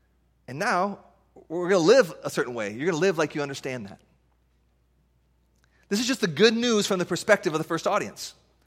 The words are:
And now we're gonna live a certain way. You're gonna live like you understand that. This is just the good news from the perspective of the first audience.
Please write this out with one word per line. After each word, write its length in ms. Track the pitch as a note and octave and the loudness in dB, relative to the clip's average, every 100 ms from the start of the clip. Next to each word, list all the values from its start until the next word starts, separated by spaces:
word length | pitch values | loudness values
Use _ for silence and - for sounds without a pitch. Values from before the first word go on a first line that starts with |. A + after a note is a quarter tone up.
| _ _ _ _ - | _ _ _ _ -16
And 120 | C3 | -6
now 400 | G#3+ F#3 G3+ G3 - _ _ - - | -2 0 -2 -6 -16 _ _ -20 -10
we're 200 | E3 F3 | -6 2
gonna 160 | F#3+ | 4
live 280 | D#3+ C4 F3+ D3 | 8 8 6 -2
a 60 | C#3+ | -6
certain 240 | E3+ B2 | -4 -4
way. 180 | A#2+ G#2 | -4 -6
You're 140 | A2 D#3+ | -4 -2
gonna 120 | E3+ | 0
live 180 | F#3+ E3 | 0 0
like 200 | D3+ D3+ | -2 -4
you 60 | |
understand 440 | C#3+ C3+ C#3 B2+ G2+ | -8 -8 -10 -10 -12
that. 140 | - _ _ _ _ _ _ _ _ _ _ _ _ _ _ _ _ _ _ _ | -18 _ _ _ _ _ _ _ _ _ _ _ _ _ _ _ _ _ _ _
This 120 | G3+ | -4
is 80 | A#3+ | -2
just 120 | C4+ | -2
the 60 | G3 | -2
good 300 | C#3+ A3 A3+ | 4 4 4
news 320 | A#3+ G#3+ G3+ | 2 0 0
from 100 | F#3+ | -2
the 60 | |
perspective 500 | E3+ E3 - G3+ F3 | -2 -4 2 2 2
of 40 | D#3 | -4
the 60 | |
first 220 | D#3+ E3 - | -4 -4 -2
audience. 480 | G3 A2 - - - _ _ | -2 -4 -10 -16 -18 _ _